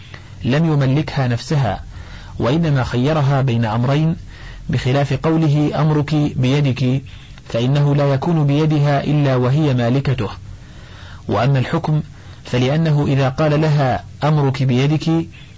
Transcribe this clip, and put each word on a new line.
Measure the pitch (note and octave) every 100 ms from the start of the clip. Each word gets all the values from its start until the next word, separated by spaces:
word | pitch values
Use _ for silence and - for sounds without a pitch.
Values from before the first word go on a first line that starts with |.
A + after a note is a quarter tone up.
| - - - -
لم | G#2+ C#3+
يملكها | E3 D3 C3 C#3 D3+ - B2+
نفسها، | A#2+ - D3+ A2+ F#2 - - - - - -
وإنما | A2 D#3 E3 C#3
خيرها | A#2 B2 C3 D#3 C3+ C#3
بين | C3+ A#2
أمرين، | A2+ A2+ B2 C#3+ D#3+ - - - - - -
بخلاف | B2+ B2+ C#3 C#3
قوله: | C3+ E3 E3 D#3+ D3 D3
'أمرك | - D#3 D3 D3
بيدك'، | D#3 D3 G2 B2+ C#3+ C#3+ A#2 B2+ C3+ - - - - -
فإنه | A#2 B2 D3 C#3+
لا | C#3+ C#3+
يكون | C3+ E3+ E3 D3
بيدها | C#3+ D#3 D3+ C#3+ C#3
إلا | C#3+ D3 C#3 B2+
وهي | B2 C#3+ D3+
مالكته. | B2 A#2 C3+ C3+ A#2 G2 - - - - - - - - - -
وأما | G#2 B2 C#3
الحكم | A#2+ E3 D#3 D3+ - - - -
فلأنه | - B2+ B2+ D#3 E3 D3 C#3+
إذا | C3+ C3
قال | C3 D#3 D3
لها: | D#3 D3 C3 - - -
'أمرك | D3 D3+ C#3 C3+
بيدك'، | B2+ B2 C#3 D#3 E3 E3 E3 - -